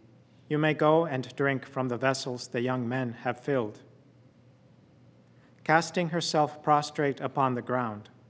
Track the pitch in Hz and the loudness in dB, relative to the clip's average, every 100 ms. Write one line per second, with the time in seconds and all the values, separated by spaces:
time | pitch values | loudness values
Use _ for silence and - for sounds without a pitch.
0 | - - _ - - 151 156 151 151 160 | -20 -20 _ -20 -6 0 2 4 4 4
1 | 165 131 127 - 139 131 - - 127 120 | 2 -2 -6 -2 0 0 -4 -6 -4 0
2 | 131 131 - 123 - 123 123 127 117 131 | 0 0 -4 -8 -6 -4 -2 -2 -2 -4
3 | 123 113 127 120 - 135 107 - - - | -4 -6 -6 -6 -2 -2 -2 -8 -20 -20
4 | _ _ - _ _ _ _ - _ _ | _ _ -20 _ _ _ _ -20 _ _
5 | - _ _ - - - - 156 165 - | -20 _ _ -20 -20 -8 2 4 4 -2
6 | 175 170 156 160 147 - - 147 143 - | -2 -2 0 2 0 0 2 4 2 -2
7 | 147 131 139 143 135 123 120 127 120 104 | -2 -2 -4 0 0 0 -2 -2 -2 -6
8 | 107 - - | -14 -20 -20